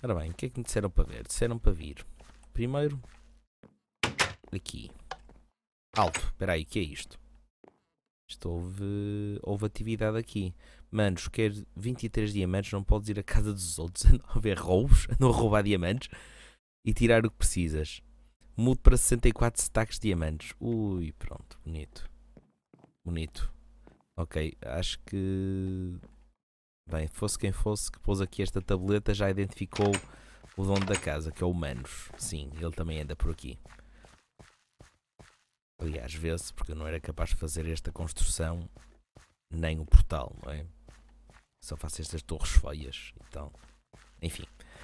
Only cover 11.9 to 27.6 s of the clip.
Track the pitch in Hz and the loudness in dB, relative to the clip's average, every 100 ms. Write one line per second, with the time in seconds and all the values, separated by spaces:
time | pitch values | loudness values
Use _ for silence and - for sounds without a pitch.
11.9 | 127 113 - 107 101 92 95 98 101 98 | -4 -2 -2 0 0 0 0 -2 -6 2
12.9 | 110 104 101 - 117 104 101 87 82 85 | 2 2 -4 2 2 4 -2 -6 -6 -8
13.9 | - - 123 - 120 107 95 85 92 135 | 6 10 10 8 0 2 0 4 4 10
14.9 | - - - 131 117 117 104 101 98 87 | 10 10 4 6 6 4 4 4 2 2
15.9 | 110 - - - - - _ _ _ 110 | -2 -4 -18 -20 -20 -20 _ _ _ -2
16.9 | 110 117 117 113 - - - 82 78 78 | 2 6 6 6 0 0 0 -2 -2 -4
17.9 | - - - - _ - - 120 127 - | -8 -18 -20 -20 _ -14 0 2 8 10
18.9 | 127 - 120 123 - 117 - - - 113 | 10 4 4 4 4 0 0 -2 -2 -2
19.9 | - 110 87 78 78 - - 117 117 104 | -2 -2 0 -2 -6 -10 -8 -4 -2 -2
20.9 | 92 80 - - - - - 73 80 73 | -4 -6 -8 -10 -10 -18 -18 -12 -10 -10
21.9 | - - - - - _ _ _ - - | -12 -12 -14 -20 -20 _ _ _ -20 -20
22.9 | _ 87 82 78 - - - - - - | _ -8 -6 -6 -4 -4 -6 -20 -20 -20
23.9 | - _ - 85 80 78 - - 69 92 | -20 _ -8 -6 -4 -4 -6 -8 -4 -4
24.9 | - - 98 95 95 95 95 95 92 92 | -6 -8 -4 -2 -2 -2 -4 -4 -6 -8
25.9 | 90 - - _ _ _ _ _ _ - | -10 -16 -20 _ _ _ _ _ _ -6
26.9 | 82 78 - 104 - 101 95 | -4 -4 -4 -6 -2 -4 0